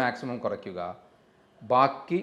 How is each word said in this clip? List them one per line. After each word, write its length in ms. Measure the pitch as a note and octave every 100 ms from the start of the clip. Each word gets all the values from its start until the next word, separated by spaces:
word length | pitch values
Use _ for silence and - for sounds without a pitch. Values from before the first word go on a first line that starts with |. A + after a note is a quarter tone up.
മാക്സിമം 340 | B2 A#2 C3 B2 G2+
കുറയ്ക്കുക, 340 | G2 G2 F2+ F2 - - _ _ _ _ _ G#2+
ബാക്കി 460 | B2 C3+ - - F3